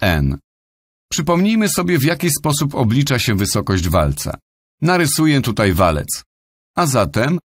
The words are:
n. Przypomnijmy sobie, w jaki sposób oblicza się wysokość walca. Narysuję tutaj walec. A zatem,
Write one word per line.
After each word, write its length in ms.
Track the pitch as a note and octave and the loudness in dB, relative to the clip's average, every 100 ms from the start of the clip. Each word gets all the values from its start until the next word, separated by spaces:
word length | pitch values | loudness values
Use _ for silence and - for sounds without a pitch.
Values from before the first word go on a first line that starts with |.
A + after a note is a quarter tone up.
n. 360 | G2+ D#2+ C#2 C#2 - _ _ _ _ _ _ | 0 2 0 -2 -10 _ _ _ _ _ _
Przypomnijmy 580 | - D#3 E3+ G3+ A3 G#3 | -4 0 2 2 2 0
sobie, 300 | - F3 E3+ | -2 0 0
w 40 | |
jaki 260 | C#3 E3+ F3 C#3 | 0 0 -2 -2
sposób 360 | D#3 D3 C#3+ - | -2 -2 -2 -2
oblicza 440 | A2+ B2 C#3+ B2 | 0 2 0 0
się 160 | - G2 | 0 0
wysokość 540 | G2 - - F#2+ E2+ | 0 -2 -2 -2 0
walca. 480 | E2+ D2 C#2 - - _ _ _ _ | 2 0 -2 -8 -10 _ _ _ _
Narysuję 600 | D#3 F3+ D#3 D3+ D#3 C#3 | 0 2 0 2 2 2
tutaj 320 | B2 G#2+ G2+ | 0 0 0
walec. 500 | E2+ F2+ D2+ - - - _ _ _ _ - | 2 2 0 -4 -10 -12 _ _ _ _ -2
A 80 | E3+ | 0
zatem, 540 | B2+ F2 G#2+ C3 E3+ | 0 0 0 0 -2